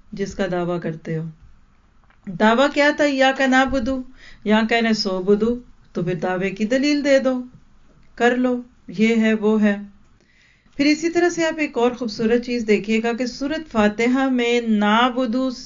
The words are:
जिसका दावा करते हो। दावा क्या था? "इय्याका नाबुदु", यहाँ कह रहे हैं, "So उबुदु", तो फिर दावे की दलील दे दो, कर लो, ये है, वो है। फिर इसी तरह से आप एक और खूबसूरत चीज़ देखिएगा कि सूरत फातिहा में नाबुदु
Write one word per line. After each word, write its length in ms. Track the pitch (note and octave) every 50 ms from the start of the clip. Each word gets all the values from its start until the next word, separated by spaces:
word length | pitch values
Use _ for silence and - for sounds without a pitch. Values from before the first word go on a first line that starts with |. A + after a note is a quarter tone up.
| - - G#3
जिसका 320 | G3+ G3 F#3 - - G3
दावा 320 | F3+ F3+ F3 F3 E3+ F3 E3+
करते 360 | - E3 D#3+ D#3+ - - D#3+
हो। 160 | D#3+ E3 E3 D#3 _ - - - - - _ _ _ _ _ _ - _ _ _ _ _
दावा 420 | G3+ F3+ F3 G#3+ A3 A#3 B3 C#4 D4
क्या 220 | C#4+ D4 C#4+ D4
था? 120 | D4 D4 D4+
"इय्याका 420 | D4 C#4 C4 C4 C4+ C4 C4+ C4+
नाबुदु", 560 | B3+ B3+ C4 C4+ C4 C4+ C4+ A3 C4 C4+ C4 B3+ - - - - - - - -
यहाँ 200 | G3+ G#3+ A3 A3+
कह 140 | A3 A#3 A#3
रहे 120 | A3+ A3+
हैं, 60 | A3 G#3+
"So 140 | - G3
उबुदु", 380 | F#3 F#3 F#3 G3 G#3 G#3 A3 A#3 B3 B3 - - - _ - - -
तो 80 | G3+
फिर 160 | F3 F3 F#3 D#3+
दावे 320 | F#3+ F#3 F#3 F3+ F#3+ G3
की 140 | F#3 - G#3+
दलील 380 | G#3 B3+ C4+ C4+ D4 D4 D4
दे 160 | C#4 C#4+ C4+ C4+
दो, 140 | A3+ C4 C4 B3 B3 B3 - - _ - - - - - _ - - - - -
कर 180 | A#3 A#3+ B3
लो, 280 | B3 B3+ B3+ B3 A#3+ B3 - _ _ _ -
ये 240 | F3+ E3+ A3 A3+ A3+
है, 200 | A3+ A3 A3 A3
वो 220 | G#3+ G3+ G#3+ A3
है। 180 | A3 G#3+ G#3 G3+ G3+ G3+ - - - - _ _ _ _ _ _ _ _ _ _ _ _ _ _ -
फिर 80 | C#4+
इसी 220 | D4 D4+ D4+ E4 E4+
तरह 200 | E4 E4+ E4+ F4
से 180 | E4+ E4 E4
आप 120 | D#4+ D#4 D#4
एक 180 | D4+ C#4+ - A#3+
और 160 | A#3 B3 A#3+
खूबसूरत 480 | - B3+ A3 G#3 - A3+ A3 A#3 A#3+
चीज़ 220 | A#3+ B3 A#3+ A#3+ A3
देखिएगा 460 | G#3+ G#3 F#3 F#3+ G#3+ A3 A3 A3+ A#3
कि 140 | A#3 A3+ B3+
सूरत 400 | A#3+ - - C4+ C#4 D#4 D#4+ D#4+ -
फातिहा 600 | - A3 G#3 G#3 G#3 G#3+ A#3 B3 B3+ C4+ C4+ C4+
में 380 | B3+ B3 A#3+ A#3 A#3+ A#3+ A#3 A3+
नाबुदु 840 | G#3+ G#3 G#3 G#3 G#3+ A3+ B3 B3+ A#3 B3+ C4 A#3 G#3+ B3+ C4 C4 B3 - -